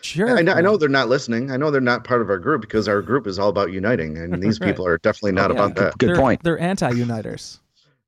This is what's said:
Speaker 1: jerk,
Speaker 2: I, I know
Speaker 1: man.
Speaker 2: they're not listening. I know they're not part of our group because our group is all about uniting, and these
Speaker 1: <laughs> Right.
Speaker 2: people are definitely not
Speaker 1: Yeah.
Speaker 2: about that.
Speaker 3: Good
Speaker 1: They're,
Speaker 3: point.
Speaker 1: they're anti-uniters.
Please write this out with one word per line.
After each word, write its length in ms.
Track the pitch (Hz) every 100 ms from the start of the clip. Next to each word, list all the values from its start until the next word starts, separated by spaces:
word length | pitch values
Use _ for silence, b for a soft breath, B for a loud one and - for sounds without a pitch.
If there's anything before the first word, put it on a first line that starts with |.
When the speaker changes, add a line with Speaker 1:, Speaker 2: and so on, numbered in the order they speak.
Speaker 1:
jerk, 280 | - 156 233
Speaker 2:
I, 100 | 233
I 220 | 170 165
know 100 | 185
Speaker 1:
man. 80 | 208
Speaker 2:
they're 80 | 147
not 220 | 135 117
listening. 420 | 143 117 117 139
I 60 | 131
know 140 | 156
they're 100 | 139
not 240 | 123 120 117
part 160 | 123
of 80 | 98
our 80 | 95
group 220 | 104 147
because 260 | 107 110 101
our 140 | 101
group 260 | - 135 104
is 100 | 92
all 120 | 101
about 240 | 98 90
uniting, 440 | 95 101 117 78 78
and 240 | 85 90
these 180 | 101 110
Speaker 1:
<laughs> 20 |
Right. 60 | 101
Speaker 2:
people 180 | 90 90
are 100 | 82
definitely 340 | 107 - 104
not 160 | 92 98
Speaker 1:
Yeah. 80 | 82
Speaker 2:
about 180 | 101 82
that. 220 | 95 -
Speaker 3:
Good 120 | 123
Speaker 1:
They're, 60 | 175
Speaker 3:
point. 260 | 131 95
Speaker 1:
they're 140 | 170 160
anti-uniters. 1000 | 170 196 143 120 120 113 107 - - - _ _ _ _